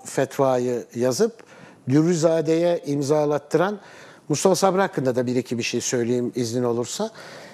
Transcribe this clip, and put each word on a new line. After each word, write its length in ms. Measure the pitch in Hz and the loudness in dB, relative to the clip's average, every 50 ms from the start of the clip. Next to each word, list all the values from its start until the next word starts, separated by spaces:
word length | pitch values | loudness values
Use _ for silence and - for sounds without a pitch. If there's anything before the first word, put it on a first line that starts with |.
| - | -16
fetvayı 800 | - - 147 135 - - - 135 131 127 123 123 127 123 113 - - - | -6 -2 -2 -2 -2 0 0 2 2 2 0 0 -2 -2 -4 -6 -8 -4
yazıp 480 | 117 123 127 117 180 226 220 - - - - - - - - - - - 123 | -2 0 0 2 0 0 -2 -2 -10 -20 -20 -20 -20 -20 -20 -20 -12 -4 2
Dürüzade'ye 920 | 135 151 160 175 180 156 165 165 160 165 151 160 165 165 175 175 175 165 - | 2 4 4 4 2 2 2 2 2 2 2 2 2 2 2 2 0 -2 -2
imzalattıran 920 | 143 143 147 139 131 156 151 151 147 147 139 - - - 151 180 208 214 196 - - - - - - - - _ - | -4 -2 -2 0 0 2 2 2 0 0 -2 -2 0 0 2 2 0 -2 -8 -12 -20 -20 -20 -20 -20 -20 -20 _ -4
Mustafa 260 | 147 - - 190 175 | -4 2 4 2 4
Sabri 260 | - 196 190 180 196 | 4 2 2 2 2
hakkında 340 | 196 - - 156 127 131 117 | 0 0 -2 -2 -2 0 0
da 100 | 127 120 | 0 0
bir 80 | 123 123 | 0 0
iki 220 | 127 - - 123 | -2 -2 -2 -6
bir 60 | 117 113 | -4 -4
şey 180 | - 123 117 | -2 -4 -4
söyleyeyim 500 | - - 135 120 117 117 123 123 120 120 - | -2 -2 -2 -2 0 0 0 0 -2 -2 -4
iznin 280 | 127 120 110 117 127 123 | -4 -4 -2 -2 -2 0
olursa. 460 | 120 117 120 120 - - - 214 226 - - - - - - - - | 0 0 -2 -4 -6 -4 -6 -6 -6 -6 -14 -20 -18 -18 -18 -20 -20